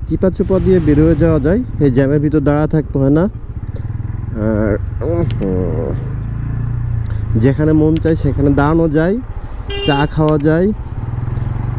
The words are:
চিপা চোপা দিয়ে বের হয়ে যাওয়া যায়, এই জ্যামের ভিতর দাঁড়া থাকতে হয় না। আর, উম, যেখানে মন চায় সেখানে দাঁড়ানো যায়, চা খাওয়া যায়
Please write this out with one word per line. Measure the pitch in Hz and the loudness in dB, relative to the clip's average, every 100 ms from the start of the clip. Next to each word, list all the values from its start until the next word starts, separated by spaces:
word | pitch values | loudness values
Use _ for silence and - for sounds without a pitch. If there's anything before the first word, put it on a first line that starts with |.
| - | -2
চিপা | 160 190 | 0 0
চোপা | - 180 185 | 0 0 2
দিয়ে | 175 185 | 4 4
বের | 156 147 | 4 4
হয়ে | 160 | 4
যাওয়া | 156 165 156 | 4 4 2
যায়, | 135 208 254 - | 2 0 -2 0
এই | 143 | 2
জ্যামের | 123 135 151 | 2 2 2
ভিতর | 147 156 | 2 2
দাঁড়া | 143 147 151 | 2 2 2
থাকতে | 156 - 143 | 0 -2 0
হয় | 135 | 2
না। | 151 | 2
আর, | 196 - - - - - - - - - - 110 107 107 107 104 - - | 0 -4 -10 -10 -8 -8 -8 -8 -6 -8 -6 -4 -2 0 0 -2 -4 -4
উম, | 127 170 170 - 101 92 90 - 71 - - - - - - - - - - - - - - 110 | -4 -2 -2 -2 -2 0 -2 -2 -2 -4 -6 -6 -6 -6 -6 -4 -4 -4 -4 -4 -4 -4 -2 2
যেখানে | 123 135 156 | 4 4 2
মন | 156 156 160 | 4 4 2
চায় | 160 160 | 2 2
সেখানে | 147 123 143 | 0 2 2
দাঁড়ানো | 139 143 165 165 | 4 4 4 2
যায়, | 151 165 226 - - - - - - - | 2 0 -2 -4 -10 -10 -10 -6 -4 0
চা | 139 151 | 0 0
খাওয়া | - 156 156 | 0 2 2
যায় | 147 160 196 208 - - - - - - - - - | 2 2 0 -2 -8 -8 -6 -4 -4 -4 -4 -4 -4